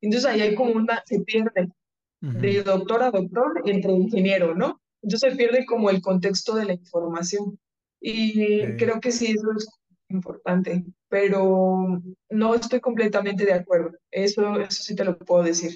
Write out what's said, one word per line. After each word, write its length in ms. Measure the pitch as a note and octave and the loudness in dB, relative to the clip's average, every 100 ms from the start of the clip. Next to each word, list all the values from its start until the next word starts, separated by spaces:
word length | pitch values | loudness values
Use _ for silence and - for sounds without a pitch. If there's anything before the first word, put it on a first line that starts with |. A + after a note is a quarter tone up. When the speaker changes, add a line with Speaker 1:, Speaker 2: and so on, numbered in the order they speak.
Speaker 1:
Entonces, 260 | G#3 A#3 C4+ | 0 0 0
ahí 100 | A3 | 2
hay 120 | G#3+ | 0
como 180 | G#3 B3 | 2 0
una, 300 | A3 A3+ A3+ - | 2 0 -2 -2
se 140 | G3+ | -4
pierde 480 | G3 A3 A3 - F3+ _ _ _ _ _ | 0 -2 0 -2 -4 _ _ _ _ _
Speaker 2:
Ujú. 160 | D3+ A#2 | -8 -2
Speaker 1:
de 220 | G3 G3+ | 0 0
doctor 400 | G3 F#3+ F#3 A3+ | 2 0 0 0
a 80 | B3+ | 2
doctor 500 | G#3 F3+ A3+ B3+ E4 - | 0 -2 0 0 0 0
entre 260 | F#3+ F#3 | 0 2
ingeniero, 600 | F#3 G3+ G3+ F#3 F#3+ E3+ | 2 2 2 2 4 2
¿no? 260 | E3+ C4 F#4+ _ _ | 0 -2 -4 _ _
Entonces, 280 | G#3+ A3 C4 | -4 0 0
se 40 | - | 2
pierde 300 | A#3+ B3 B3+ | 2 2 0
como 240 | A#3 G#3 | 0 2
el 100 | F#3+ | 2
contexto 520 | F#3 F#3 G3 F#3+ - A3 | 2 0 0 -4 -2 -2
de 100 | G#3 | -2
la 80 | |
información. 840 | F3+ - E3+ E3+ E3+ F3+ G3+ G3+ G#3 _ _ _ _ | -6 -4 -4 -4 -4 -4 -4 -6 -10 _ _ _ _
Y 600 | - A3 A3 G#3+ G#3+ G#3 | -8 -2 0 2 2 2
Speaker 2:
Ok. 160 | - A#2 | 0 0
Speaker 1:
creo 240 | A3 C4 | 0 0
que 120 | B3+ | -2
sí, 140 | A#3+ A3+ G#3+ | -2 0 0
eso 160 | A3 A3 | -2 -4
es 120 | G#3 _ _ _ _ | -6 _ _ _ _
importante, 760 | F#3+ F3+ - - F3+ F#3 F3 F3 - _ | -6 -6 -10 -2 0 0 -4 -6 -14 _
pero 920 | - G3 G3 F#3+ F#3+ F#3 F#3 F#3 F3+ F3+ F#3 _ | 0 2 2 2 4 4 2 0 -2 -6 -18 _
no 240 | A3 A3 | -2 2
estoy 260 | A#3 A#3 B3+ | 2 0 -2
completamente 640 | B3+ A3+ G#3+ G#3 G3 G3 G3+ | -2 0 0 0 -2 0 2
de 80 | |
acuerdo. 380 | F3+ F3+ F3 E3+ - _ | 0 2 0 0 -8 _
Eso, 500 | - G3 G3+ G#3 G#3 | -2 -2 0 0 0
eso 220 | G3+ - | -4 -6
sí 140 | - F#3+ | -8 -4
te 80 | |
lo 140 | G3 F3 | -4 -4
puedo 240 | - F3 | 2 2
decir. 280 | E3+ E3 E3+ | 4 0 -4